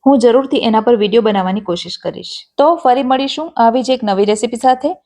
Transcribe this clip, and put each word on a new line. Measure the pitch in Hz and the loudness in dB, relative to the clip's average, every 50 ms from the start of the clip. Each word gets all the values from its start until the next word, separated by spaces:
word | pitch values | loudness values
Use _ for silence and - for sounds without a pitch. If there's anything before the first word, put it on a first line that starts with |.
| _ | _
હું | 269 277 254 | 4 2 4
જરૂરથી | 220 240 226 262 269 262 302 | 4 4 4 4 0 0 -2
એના | 262 - 233 220 220 | -2 0 0 0 0
પર | 214 240 240 | 2 2 2
વીડિયો | 208 208 208 190 233 | 2 2 2 2 2
બનાવવાની | 208 220 208 196 180 185 190 214 | 2 2 0 0 -2 -2 -4 -4
કોશિશ | 202 - 170 170 - 175 - | -4 -6 -8 -8 -8 -12 -14
કરીશ. | - _ 170 170 - 175 - - - - _ _ | -10 _ -12 -12 -10 -16 -16 -18 -18 -20 _ _
તો | - 285 311 339 | 0 2 2 2
ફરી | 330 - 254 247 262 269 | 2 2 0 2 2 0
મળીશું | 254 262 262 277 269 - - 320 339 _ | 0 0 -2 -2 -4 -6 -8 -10 -8 _
આવી | - 233 226 226 262 240 | 2 2 2 2 0 0
જ | 254 | -2
એક | 262 254 226 | -2 -2 -2
નવી | 208 196 190 202 | -2 0 0 0
રેસિપી | 202 208 208 - 233 240 | 0 0 -2 -2 -6 -6
સાથે. | 233 - 262 254 254 - 302 370 _ _ | 0 2 2 2 2 -2 -6 -6 _ _